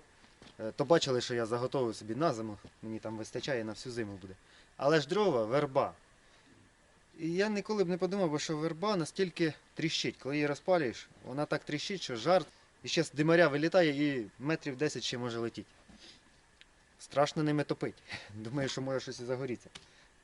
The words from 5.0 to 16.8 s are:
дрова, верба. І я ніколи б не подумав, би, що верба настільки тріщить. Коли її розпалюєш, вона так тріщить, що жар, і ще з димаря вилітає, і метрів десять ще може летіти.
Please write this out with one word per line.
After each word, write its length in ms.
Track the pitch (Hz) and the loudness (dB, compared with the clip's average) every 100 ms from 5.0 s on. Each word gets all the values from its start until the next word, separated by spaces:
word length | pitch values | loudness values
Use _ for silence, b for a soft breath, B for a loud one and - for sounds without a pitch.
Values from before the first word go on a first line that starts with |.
| 139 | 2
дрова, 380 | 185 202 127 107 | 2 4 2 2
верба. 480 | 135 147 131 104 - - _ b b b b - _ _ _ _ 160 | 2 2 2 0 -2 -20 _ b b b b -20 _ _ _ _ -8
І 140 | 160 | -4
я 160 | 175 208 | 0 0
ніколи 340 | 208 190 214 | 0 -2 0
б 60 | 175 | 0
не 80 | 180 | 0
подумав, 340 | 185 202 175 | 0 0 0
би, 80 | 147 | 0
що 180 | - 156 | -2 -2
верба 380 | 160 160 208 196 | -2 -2 0 0
настільки 580 | 151 - 190 - 160 - - | 0 -2 -2 0 0 -2 -10
тріщить. 420 | - 156 - 139 - | -4 -2 0 -2 -4
Коли 180 | 127 147 | -4 0
її 120 | 147 | 0
розпалюєш, 600 | 143 - 180 131 101 - - - | 0 2 2 2 -4 -12 -18 -10
вона 200 | 131 147 | -6 -2
так 180 | 151 | -2
тріщить, 380 | - 147 - 190 | -2 -6 -4 -6
що 140 | - 117 | -6 -2
жар, 300 | 127 185 151 b b _ | 4 4 2 b b _
і 40 | 127 | -2
ще 160 | 170 | 0
з 80 | 156 | 0
димаря 360 | 131 156 170 160 | 2 6 8 6
вилітає, 720 | 143 160 190 160 139 147 135 | 4 4 6 6 4 2 0
і 60 | 101 - | -4 -6
метрів 380 | 135 160 151 127 | -4 -2 -4 -2
десять 260 | 151 131 | -2 -2
ще 140 | - 123 | -4 -4
може 220 | 123 117 | -4 -4
летіти. 300 | 117 - - - - B B B - - _ _ - _ | -4 -6 -12 -18 -20 B B B -20 -20 _ _ -20 _